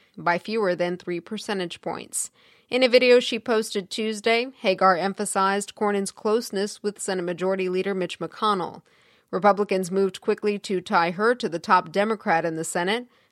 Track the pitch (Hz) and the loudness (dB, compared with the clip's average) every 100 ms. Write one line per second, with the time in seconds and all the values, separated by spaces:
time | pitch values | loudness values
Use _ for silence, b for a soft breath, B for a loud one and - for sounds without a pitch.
0 | b b 165 175 - 226 190 175 175 180 | b b -2 -2 -2 -2 0 0 -2 -4
1 | - 170 - 214 - 196 175 - - - | -6 -8 -8 -10 -6 -6 -6 -8 -10 -10
2 | - - - b b b b 247 254 247 | -8 -8 -8 b b b b 2 4 6
3 | 247 247 247 226 254 220 220 202 180 - | 8 6 4 -4 0 0 0 -4 -6 -6
4 | 220 214 226 233 262 - 214 185 190 170 | -4 -2 0 2 0 -4 0 4 4 4
5 | 196 196 202 196 190 202 - - 208 202 | 0 -2 -2 0 2 0 -4 -2 0 0
6 | 196 - 214 226 240 196 208 - 208 202 | -2 -4 0 0 -2 -4 -4 -4 -8 -6
7 | - 185 175 170 185 190 185 185 190 190 | -4 -4 -4 -2 -2 0 -2 -2 -2 -2
8 | 175 - 165 - 214 196 165 - - b | -4 -6 -10 -2 0 0 -2 -8 -20 b
9 | b b b 190 202 196 202 185 180 190 | b b b 2 4 4 2 0 0 0
10 | 190 - - 208 208 202 - 185 180 190 | 0 -2 -4 -2 -2 -4 -4 -4 0 2
11 | 170 175 220 247 196 165 220 185 175 185 | 2 2 0 0 -2 -4 2 2 2 0
12 | 214 220 214 165 165 160 165 180 180 233 | 0 0 0 0 0 -4 -4 -2 0 -2
13 | 247 b b | -4 b b